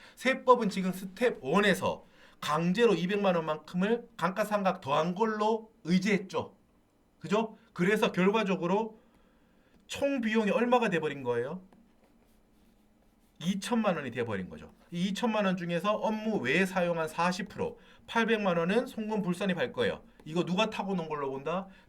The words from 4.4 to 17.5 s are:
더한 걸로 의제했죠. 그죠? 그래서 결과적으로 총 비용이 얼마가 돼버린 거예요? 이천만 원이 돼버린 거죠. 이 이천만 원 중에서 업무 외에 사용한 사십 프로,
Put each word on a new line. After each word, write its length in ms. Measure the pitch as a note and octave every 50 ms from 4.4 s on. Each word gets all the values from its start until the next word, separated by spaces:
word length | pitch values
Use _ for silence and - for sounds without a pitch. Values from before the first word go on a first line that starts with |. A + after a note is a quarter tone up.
| G#3+ G#3 G#3+ G3+ G3 F#3+ F#3 -
더한 340 | - C#3 C#3+ D3+ D#3+ F3 F3
걸로 560 | F#3 A3+ A3 G#3+ G#3+ G#3+ A3 A3+ A3 - - _ _ -
의제했죠. 720 | D#3+ F3+ F#3 F#3 G#3+ G3+ F3+ - - - C3+ A2 - - _ _ _ _ _ _ _ _ _ _ _ _ _
그죠? 380 | - D#3 G3 A3 A3+ G#3+ - - _ _ -
그래서 400 | - F3+ G3 G#3+ G#3 A3+ - -
결과적으로 840 | F3 F#3 G3+ G#3 A3+ G#3 F#3+ F#3 D#3 E3 F3 F#3 G#3+ A3+ A3 - - _ _ _ _ _ _ _ _ _ _ _ _ _ _ _ _ _
총 340 | - - - C#4+ C#4 C#4 C4
비용이 300 | A3+ G#3+ A3 A3+ G#3+ G3
얼마가 380 | F3 G3+ A#3+ B3 B3+ B3 A#3 G#3
돼버린 340 | F3+ D#3+ D3+ D3+ C#3+ C#3 B2+
거예요? 380 | A#2+ A#2+ A#2+ A#2+ C#3 E3 F#3 - - - - _ _ _ _ _ _ _ _ _ _ _ _ _ _ _ _ _ _ _ _ _ _ _ _ _ _ _ _ _ _ _ -
이천만 540 | - F3 G3+ G3 - - A#3+ A#3 A3 G3+ F3
원이 160 | D3+ C#3+ B2
돼버린 380 | A2+ B2+ A2+ A2 G#2 F#2+ F2+ E2
거죠. 240 | D#2 D#2 D2+ - - - _ _
이 180 | E3+ F3 F3+ G3
이천만 360 | F#3+ - A#3+ A3+ G#3+ G#3+ G3+
원 100 | F#3+ F3+
중에서 400 | F#3 F3 E3+ E3+ E3 F3 G3+ G#3+
업무 440 | G#3 - A3 G#3+ G#3+ - A3+ G#3 E3
외에 260 | B2 B2 D3 F3+ F#3+
사용한 420 | F#3 - F#3+ F3 F3 E3+ E3 D#3+
사십 400 | D#3 - - E3+ F3+ F#3 - F#3+
프로, 320 | -